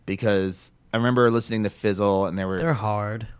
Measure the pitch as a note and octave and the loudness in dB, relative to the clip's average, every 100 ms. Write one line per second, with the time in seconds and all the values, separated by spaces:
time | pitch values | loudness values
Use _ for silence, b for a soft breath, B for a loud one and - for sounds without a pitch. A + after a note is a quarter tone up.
0 | - F#2+ A2+ G2+ F#2+ F#2 - _ _ A2+ | -8 -2 2 2 0 -4 -14 _ _ 0
1 | A#2+ B2 A#2+ A#2 A2 A2+ G#2 - G#2+ G2 | 2 4 4 4 0 -2 -2 -2 -2 2
2 | G2+ G2 G2 F2+ F#2+ F#2+ E3 C3+ G#2+ G#2 | 2 2 0 -2 -4 -2 -2 -2 -2 -2
3 | G#2 A2 A2+ - | -4 -6 -10 -12